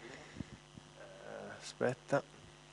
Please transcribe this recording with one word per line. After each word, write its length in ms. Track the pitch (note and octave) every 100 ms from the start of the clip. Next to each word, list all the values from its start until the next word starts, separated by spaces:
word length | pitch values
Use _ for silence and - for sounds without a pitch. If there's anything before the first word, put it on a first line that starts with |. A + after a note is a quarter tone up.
| - - - - - - - - - - - G2 G#2 G#2 G2+ G#2+
aspetta. 600 | - - A#2+ C3 - C#3+ - - - - -